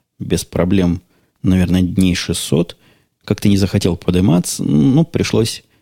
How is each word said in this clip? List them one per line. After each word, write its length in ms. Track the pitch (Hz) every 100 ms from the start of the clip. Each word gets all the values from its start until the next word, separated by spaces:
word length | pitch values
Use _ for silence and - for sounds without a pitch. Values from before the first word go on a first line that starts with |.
| _ -
без 260 | 98 85
проблем, 560 | - - 90 98 87 85 - _ _ _
наверное, 400 | 98 92 87 92
дней 320 | 87 95 92
шестьсот, 640 | 90 - 82 - 71 - - _ _ _ _
как-то 240 | - 104 104
не 80 | 98
захотел 400 | 98 101 95 85
подниматься, 680 | - 90 101 175 - -
ну, 400 | - 147 139 135
пришлось, 600 | 165 - 104 110 117 - - _